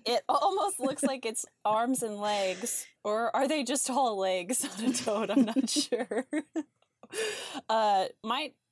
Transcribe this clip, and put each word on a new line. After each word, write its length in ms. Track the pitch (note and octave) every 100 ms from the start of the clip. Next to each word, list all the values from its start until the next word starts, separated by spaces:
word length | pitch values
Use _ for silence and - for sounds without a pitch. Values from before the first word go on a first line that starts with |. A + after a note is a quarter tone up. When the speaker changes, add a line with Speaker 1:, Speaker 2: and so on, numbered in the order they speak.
| G#3+
Speaker 1:
it 180 | A#3 -
almost 500 | - E4+ G4 G4+ -
looks 240 | C4+ -
like 220 | C#4 C4 A3+
it's 200 | A3 - _ G#3+
arms 360 | G#3+ A#3+ B3+
and 180 | A3+ G#3
legs. 640 | G#3 G#3 F#3+ F#3 A#3 - - _
Or 320 | G#3 G#3+ A#3 A#3+
are 120 | C#4+
they 160 | D#4 A#3+
just 240 | C4+ -
all 280 | B3+ B3+ G3+
legs 480 | F#3+ F#3 F3+ B3+ F3+ G3
on 60 | A#3+
a 80 |
toad? 360 | B3 A#3 G#3 G3+
I'm 120 | A3+ A3
not 240 | C4 A#3+
Speaker 2:
<laughs> 0 |
Speaker 1:
sure. 560 | D4+ - A3+ B3 A3 -
<laughs> 60 | D4+ - D#4+ - _ _ _ - G#4 A4 G4+ - C#4+ -
Uh, 360 | A3 G#3+ G3 F#3+ -
might 320 | A3 B3+ D4+ - _